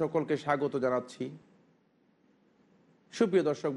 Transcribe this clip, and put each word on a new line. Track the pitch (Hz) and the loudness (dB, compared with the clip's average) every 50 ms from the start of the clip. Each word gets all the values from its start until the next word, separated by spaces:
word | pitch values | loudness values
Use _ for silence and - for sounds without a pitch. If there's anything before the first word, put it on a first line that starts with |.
সকলকে | 160 151 156 160 147 127 156 139 - | -2 0 0 0 0 0 -2 -2 0
স্বাগত | 147 147 139 143 139 139 135 127 | 0 0 2 0 0 0 0 0
জানাচ্ছি। | 127 127 123 123 - - - 127 131 151 160 - _ _ _ _ _ _ _ _ _ _ _ _ _ _ _ _ _ _ _ _ _ _ _ _ _ _ _ _ _ _ _ _ _ - - | 2 0 0 -2 -4 -8 -8 -8 -8 -10 -14 -20 _ _ _ _ _ _ _ _ _ _ _ _ _ _ _ _ _ _ _ _ _ _ _ _ _ _ _ _ _ _ _ _ _ 0 0
সুপ্রিয় | 233 190 175 185 151 151 | 2 4 4 4 4 2
দর্শক | 143 - - 151 131 | 0 -2 -2 -2 2